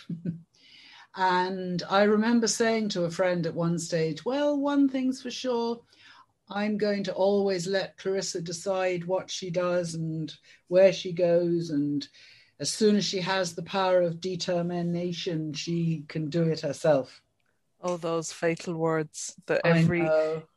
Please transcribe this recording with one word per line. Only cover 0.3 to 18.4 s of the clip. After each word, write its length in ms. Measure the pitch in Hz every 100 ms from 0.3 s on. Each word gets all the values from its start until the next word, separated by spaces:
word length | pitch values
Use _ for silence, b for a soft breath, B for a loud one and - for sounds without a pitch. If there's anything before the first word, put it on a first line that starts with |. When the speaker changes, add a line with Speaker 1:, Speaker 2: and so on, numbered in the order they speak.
| 165 - b b b b b b 190
Speaker 1:
And 680 | 185 180 180 190 185 180 -
I 120 | 190 208
remember 420 | 214 220 240 220
saying 420 | - 226 226 214
to 140 | 180
a 80 | 170
friend 340 | 170 185 180 165
at 80 |
one 240 | 165 170 170
stage, 480 | 165 170 160 151 -
"Well, 340 | 269 294 285
one 300 | 285 285 277
thing's 320 | 262 254 254
for 80 | 247
sure, 500 | 240 262 240 233 233 b b b b b _ -
I'm 260 | 202 208 208
going 280 | 208 202
to 100 | 196
always 540 | - 190 202 196 185 170
let 320 | 196 175 -
Clarissa 420 | 190 190 180 185
decide 640 | 170 165 202 190 185 180 170
what 240 | 185 -
she 220 | - 185
does 420 | 170 180 180 175
and 400 | 165 160 160 151 - b b -
where 220 | 180 190
she 220 | 170 190
goes. 560 | 170 175 170 175 170 160
And 380 | 147 143 143 - b b b b b
as 120 | 143
soon 220 | - 214 208
as 100 | 175
she 160 | 196
has 320 | 175 190 180
the 80 | 170
power 400 | 170 202 185 185
of 200 | 175 170
determination, 1300 | 185 175 - 175 170 175 175 175 180 170 - 160 156
she 500 | 147 - 170 170 160 147
can 240 | 160 156
do 140 | 170 165
it 160 | 151
herself." 600 | 151 131 160 139 123 - _ _ _ _ _ _
Speaker 2:
Oh, 180 | 180 175
those 360 | 170 165 160
fatal 400 | -